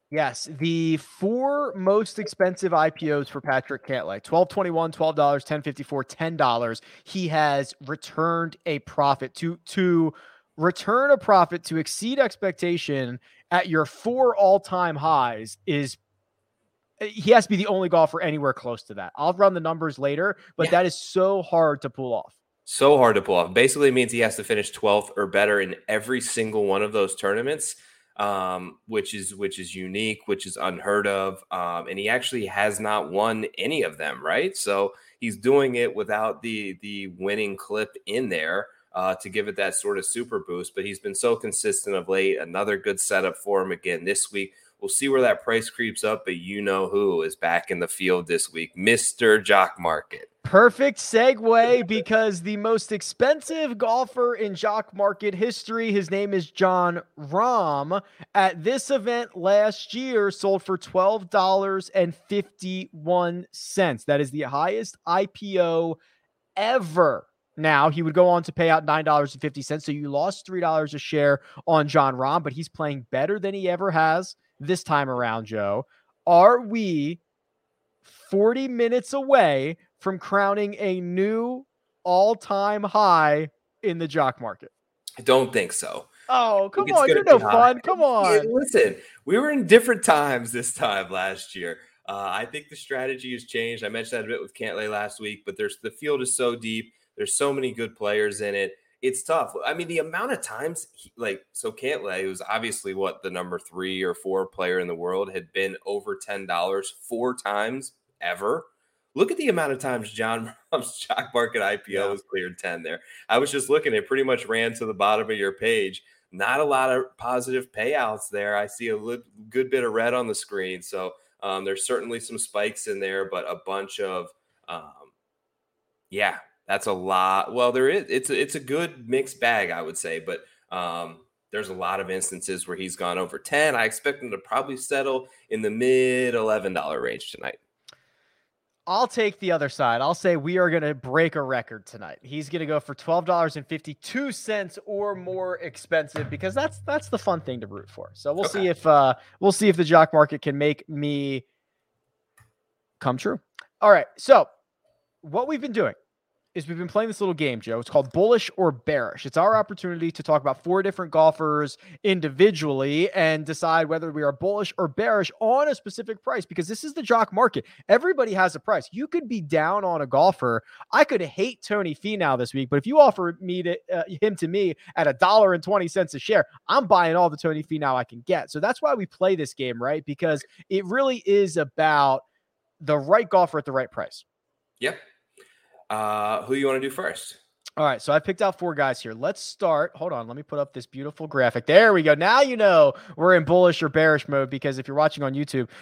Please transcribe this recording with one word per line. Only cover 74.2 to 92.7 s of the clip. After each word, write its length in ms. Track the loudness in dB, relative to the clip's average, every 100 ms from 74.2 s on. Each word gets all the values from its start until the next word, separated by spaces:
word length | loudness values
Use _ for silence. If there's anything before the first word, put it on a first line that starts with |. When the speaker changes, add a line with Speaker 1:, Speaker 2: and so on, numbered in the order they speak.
| -2 -12 _ -12
Speaker 1:
this 240 | -4 -4
time 260 | 0 0 0
around, 360 | -2 -2 -4 -6
Joe. 400 | -4 -2 -2 -6 _ _ _ 4
Are 340 | 10 10 8
we 580 | 0 -4 -2 -2 -4 -6 _ _ _ _ _ _ _ _ _ _ -2
forty 380 | 2 2 2 -2
minutes 460 | 0 0 0 -2
away 640 | -4 4 6 6 2 -2 -6 _ _
from 200 | -6 -6
crowning 560 | 0 2 2 0 -2 -4
a 220 | -4 -2
new 640 | -2 -2 0 0 -4 -8 -12 _ _ _
all-time 800 | 2 4 4 2 -2 -2 0 -2
high 640 | 0 4 6 6 6 2 -2 _ _ _
in 140 | -4 -4
the 100 | -2
jock 320 | 0 0 -2
market? 320 | -10 -12 -18 _ _ _ -20 -6
Speaker 2:
I 40 |
don't 320 | 4 4 4
think 180 | 0 -2
so. 360 | -4 -8 -10 -14 _ 0
Speaker 1:
Oh, 300 | 2 4 2
Speaker 2:
I 20 |
think 120 | 0
Speaker 1:
come 100 | 0 2
Speaker 2:
it's 40 |
Speaker 1:
on. 160 | 6 6
Speaker 2:
gonna 60 |
Speaker 1:
You're 100 | 6
no 140 | 8 8
Speaker 2:
be 60 |
high. 80 | 8
Speaker 1:
fun. 300 | 6 6 6
Come 180 | 0 2
Speaker 2:
Yeah, 60 | 4
Speaker 1:
on. 480 | 4 4 4 4
Speaker 2:
listen, 420 | 0 2 2 2 0 -16 -12 0
we 120 | 2
were 140 | 2
in 140 | 0 8
different 360 | 8 8 0
times 480 | 4 4 4 0 -4
this 220 | -6 -6
time 360 | -2 0 0 -2
last 440 | -4 -4 -6 -12 -10
year. 220 | -10 -10 _ _ -12
Uh, 220 | -8 -6
I 140 | -6 -6
think 240 | -12
the 60 | -16